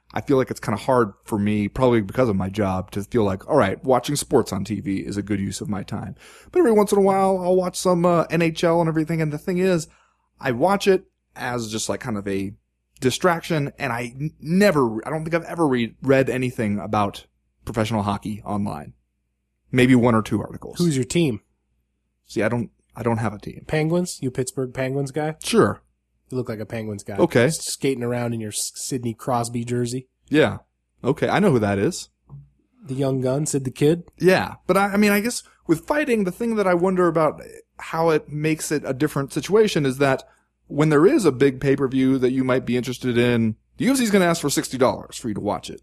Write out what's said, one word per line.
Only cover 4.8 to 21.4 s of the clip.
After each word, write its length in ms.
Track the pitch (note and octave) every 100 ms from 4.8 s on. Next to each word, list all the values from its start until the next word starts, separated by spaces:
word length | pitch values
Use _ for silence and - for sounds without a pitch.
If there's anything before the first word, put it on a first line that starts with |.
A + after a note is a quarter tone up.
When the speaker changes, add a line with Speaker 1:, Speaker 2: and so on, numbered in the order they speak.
Speaker 1:
V 200 | G2+ F#2+
is 160 | C#2 G2+
a 60 |
good 180 | G2+ G2+
use 200 | G2 -
of 80 | G#2+
my 140 | G2
time." 320 | F#2+ G2+ - - - - -
But 100 | F4+
every 120 | D4
once 200 | G#3+ G#3
in 60 | G3+
a 40 |
while, 360 | G3 F#3+ F#3+ F#3+
I'll 180 | F3+ F#3
watch 200 | F3+ -
some, 300 | F#3 F3 F3
uh, 180 | E3+ -
N 120 | E3
H 200 | E3+ D#3+
L 180 | F3 E3+
and 80 | E3
everything. 320 | D#3+ D#3 E3
And 120 | D#3
the 60 | D3
thing 200 | - F3+
is, 300 | F#3+ F3 - _ _ _ _ -
I 120 | C#3
watch 340 | A#2+ E3+ G3+ G3+
it 180 | F#3 - _ _
as 380 | - B2+ B2 A2+
just, 160 | A2 -
like, 120 | G2+
kind 180 | C3 G#2
of 100 | G2+
a 240 | G2 G2 G#2+ _ _ _ _
distraction, 720 | B2+ - F#3 E3 - D#3+ C#3+ -
and 120 | C#3
I 240 | A#2 B2 C3
n-, 140 | D3+ -
never, 680 | C#3 F3+ G#3 D3+ A#2+ A2 -
I 40 |
don't 140 | D#3
think 100 | D#3
I've 100 | E3
ever 220 | E3 E3+ D#3
re-, 300 | B2 A2+ -
read 260 | C3 C3+ B2+
anything 500 | B2 B2+ - G#2+ G2+
about 480 | F2+ G#2+ G2+ - - _ _ _
professional 380 | - A2 G#2+ A2
hockey 400 | G2+ G2+ - G#2
online. 480 | G2 G2+ G2+ D#2 D2+ - _ _ _ _ _ _ _
Maybe 240 | B2+ B2+
one 200 | B2+ A#2+
or 80 | A2
two 180 | G#2 G#2
articles. 380 | - - - -
Speaker 2:
Who's 160 | F3
your 120 | C3+ A#2+
team? 340 | F3 D#3 G#2+